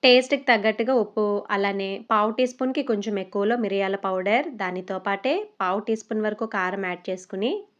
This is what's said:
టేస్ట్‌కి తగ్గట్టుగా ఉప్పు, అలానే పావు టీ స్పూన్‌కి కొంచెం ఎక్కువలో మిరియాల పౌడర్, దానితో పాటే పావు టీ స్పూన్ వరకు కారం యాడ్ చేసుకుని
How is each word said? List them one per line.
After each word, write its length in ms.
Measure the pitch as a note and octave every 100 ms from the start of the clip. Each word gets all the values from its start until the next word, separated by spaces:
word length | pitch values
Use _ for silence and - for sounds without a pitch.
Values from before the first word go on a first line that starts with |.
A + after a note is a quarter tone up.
టేస్ట్‌కి 420 | C4 B3 B3+ C#4 C#4
తగ్గట్టుగా 440 | A3+ G#3+ G#3+ A3+ C4
ఉప్పు, 220 | G#3+ - G#3 G3+ - G3+
అలానే 320 | G3 G3 G3 G3 A3+
పావు 200 | G#3+ G#3+ A3
టీ 80 | B3+
స్పూన్‌కి 300 | B3 C4 C4 C#4
కొంచెం 260 | G#3+ G3+ G3+
ఎక్కువలో 320 | F#3 G#3 G3+ A#3+
మిరియాల 340 | G#3 G3 G3 G3 F#3+
పౌడర్, 420 | F#3 F#3 A3+ D#4+ A#3
దానితో 360 | F#3+ F3+ F#3 F#3+ F#3+
పాటే 260 | G3 B3+ E4 G#4+ _
పావు 180 | F#3+ G3 G#3
టీ 60 | A3
స్పూన్ 240 | - G#3+ G#3+
వరకు 200 | G#3+ A3 G#3+
కారం 300 | F#3 G3 F#3+
యాడ్ 140 | F3+ -
చేసుకుని 440 | F3+ - F#3+ A3 G4+ - _